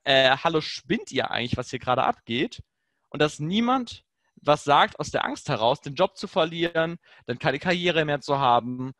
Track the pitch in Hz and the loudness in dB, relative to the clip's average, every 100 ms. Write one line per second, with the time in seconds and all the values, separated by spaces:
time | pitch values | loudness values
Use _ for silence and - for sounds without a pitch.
0 | - 135 131 135 170 160 - - 127 214 | 2 4 4 4 2 0 -2 -8 -4 -4
1 | 427 - 113 - 120 - 127 127 - 127 | -2 -4 -2 -2 -4 -6 -6 -8 -2 2
2 | - - - 117 208 - - _ _ _ | 2 -2 -4 -4 -4 -6 -20 _ _ _
3 | _ 143 151 - 151 202 233 262 240 - | _ 0 0 0 -4 0 2 0 -2 -12
4 | _ _ _ _ - 147 - 143 208 - | _ _ _ _ 0 2 4 4 4 0
5 | 151 - - 285 - 123 110 135 147 139 | -4 -2 -4 -6 -4 0 0 0 -4 -2
6 | 185 - 202 196 165 165 165 170 165 170 | -2 -2 -6 -2 -2 0 -2 0 -2 -4
7 | _ - - 123 139 139 185 180 175 160 | _ -18 -10 -4 -2 -2 0 0 0 0
8 | 151 143 - 139 135 120 117 127 127 - | 0 -2 -2 0 4 4 2 -6 -8 -12